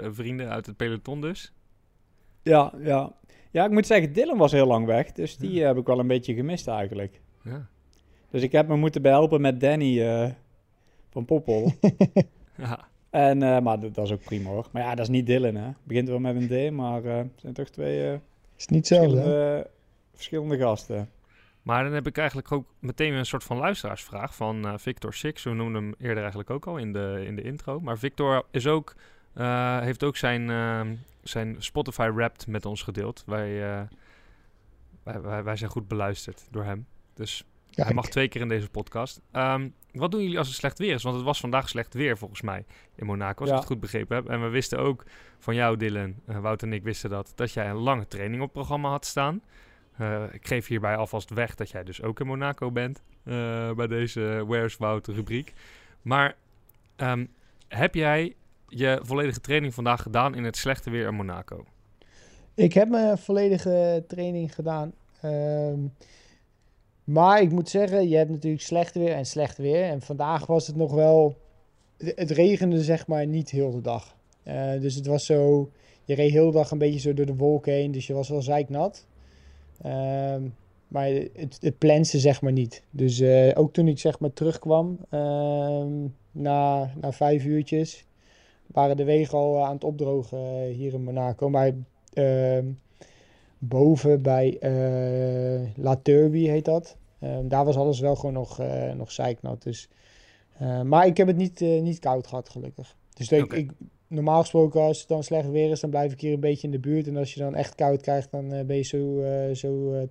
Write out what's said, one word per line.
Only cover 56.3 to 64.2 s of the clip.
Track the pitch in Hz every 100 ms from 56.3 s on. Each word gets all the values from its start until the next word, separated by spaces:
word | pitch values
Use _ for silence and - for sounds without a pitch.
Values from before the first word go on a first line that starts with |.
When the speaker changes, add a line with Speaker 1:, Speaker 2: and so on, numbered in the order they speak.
| - _ _ _ _ _ -
Speaker 1:
ehm, | 131 123 123 - _ _ _
heb | 107 147 170
jij | 151 151 165 - _ _ _
je | 120 131 131
volledige | 117 139 147 117
training | - 151 147
vandaag | 123 120 120
gedaan | - 117 135 127
in |
het | 117 -
slechte | 135 135 -
weer | 117 107
in | 107
Monaco? | 95 90 - 87 - _ _ _ _ - - - -
Speaker 3:
Ik | - 180
heb | 185 220
mijn | 233 220 196
volledige | - 202 202 190 185 180 175 170 165
training | 180